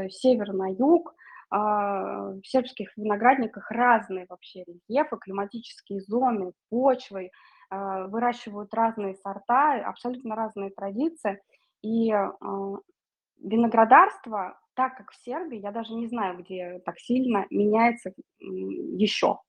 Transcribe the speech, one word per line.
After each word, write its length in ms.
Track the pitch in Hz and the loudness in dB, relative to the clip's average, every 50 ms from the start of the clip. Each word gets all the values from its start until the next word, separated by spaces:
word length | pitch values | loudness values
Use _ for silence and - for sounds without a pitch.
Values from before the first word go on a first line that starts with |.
| 190 190 | -4 -6
с 80 | - - | -4 0
севера 320 | - 254 247 214 202 196 | 4 4 4 4 2 -4
на 160 | 190 190 190 190 | -4 -2 -2 -2
юг, 440 | 190 190 262 302 349 339 339 - - _ - - - - - - | 0 2 4 6 6 4 4 -2 -18 _ -20 -20 -20 -20 -8 -4
а, 800 | - 208 214 214 208 208 202 202 202 190 190 196 196 202 202 196 | -2 0 2 2 2 0 0 0 -2 -2 -4 -4 -6 -6 -8 -8
в 100 | 190 196 - | -10 -12 -6
сербских 500 | - - 262 240 - - - 190 - - 214 | 0 0 0 0 0 -6 -10 -12 -10 -8 -6
виноградниках 720 | 208 214 208 208 226 247 269 269 233 214 - 196 - - | -2 -2 0 4 6 4 6 4 2 -4 -6 -10 -12 -6
разные 540 | 220 233 247 247 233 214 208 - 190 185 180 - | -2 2 4 4 4 4 2 -2 -8 -8 -10 -12
вообще 340 | 180 - - - - 185 175 | -18 -20 -20 -20 -16 -16 -16
рельефы, 520 | 175 175 175 _ - 226 277 302 302 233 - | -16 -18 -18 _ -2 0 0 0 0 -4 -10
климатические 800 | - 196 190 202 202 202 - 226 - - - - _ - 202 196 | -10 -8 -6 -6 -6 -6 -8 -12 -14 -16 -20 -20 _ -10 -10 -10
зоны, 500 | 190 202 214 247 262 247 226 202 180 180 - _ _ - | -6 -4 -2 0 0 0 0 -2 -4 -6 -10 _ _ -6
почвы, 600 | 220 240 262 277 254 254 - - 196 190 180 185 _ _ _ _ _ _ _ - | -2 2 2 2 2 0 -2 -12 -12 -10 -12 -12 _ _ _ _ _ _ _ -12
а, 360 | 190 196 196 196 190 190 190 196 | -10 -8 -6 -6 -6 -6 -6 -6
выращивают 680 | 208 233 240 240 233 233 - 220 202 208 208 - - | -2 0 0 0 -2 -2 -8 -12 -12 -12 -10 -6 0
разные 420 | 233 226 226 226 220 202 196 190 | 0 0 0 0 -2 -6 -6 -6
сорта, 580 | - - 196 196 202 - - 240 254 294 302 269 220 - | -8 -10 -12 -12 -6 0 2 4 4 4 4 2 0 -2
абсолютно 500 | 208 202 - - 247 254 247 269 220 214 | -6 -8 -8 -8 -8 -8 -8 -8 -8 -6
разные 340 | 226 226 220 - 196 196 190 | -6 -6 -6 -6 -8 -10 -10
традиции. 680 | 196 - 196 196 196 233 302 330 330 - - 208 196 196 _ _ _ _ _ _ _ _ | -8 -8 -8 -6 -4 -2 -2 -2 -2 -4 -4 -4 -4 -6 _ _ _ _ _ _ _ _
И, 300 | - 214 226 226 226 226 | -6 -2 0 2 2 2
а, 200 | 214 202 190 - - - - - 196 196 196 196 196 - - _ _ _ _ _ _ _ _ _ _ - | 2 2 0 -2 -6 -10 -8 -8 -6 -6 -6 -6 -8 -10 -14 _ _ _ _ _ _ _ _ _ _ -12
виноградарство 1160 | - 196 220 226 233 220 226 233 220 220 254 311 381 415 - - - 240 214 202 185 - - _ _ _ - | -6 0 2 2 2 4 6 6 8 10 10 10 10 8 4 -6 -12 -8 -8 -6 -6 -8 -10 _ _ _ -4
так 200 | - 196 196 - | -2 -2 -2 -4
как 140 | - 196 - | -8 -20 -20
в 40 | - _ - | -20 _ -10
Сербии, 340 | 240 254 330 370 302 240 208 | -8 -8 -8 -8 -8 -10 -10
я 120 | 196 202 | -10 -8
даже 220 | 208 226 220 214 226 | -8 -8 -10 -8 -8
не 120 | 226 233 226 | -8 -6 -6
знаю, 300 | 240 233 202 185 180 175 | -4 -4 -4 -4 -4 -8
где 420 | 175 - 185 180 175 175 180 180 - | -12 -12 -10 -10 -8 -10 -10 -10 -10
так 120 | 180 - - | -10 -10 -8
сильно 480 | - - 240 254 262 247 214 196 185 - | -4 -2 0 0 2 0 0 0 -2 0
меняется, 600 | - 202 208 208 214 226 233 240 233 233 - 185 - - - _ _ - | 0 2 2 4 4 4 4 4 2 0 -8 -14 -14 -14 -20 _ _ -16
м, 540 | - - 185 185 190 190 190 175 - - - | -12 -10 -8 -8 -6 -6 -6 -8 -8 -4 0
еще. 440 | 185 214 196 - - - - - - _ | 2 2 2 2 2 2 0 0 -2 _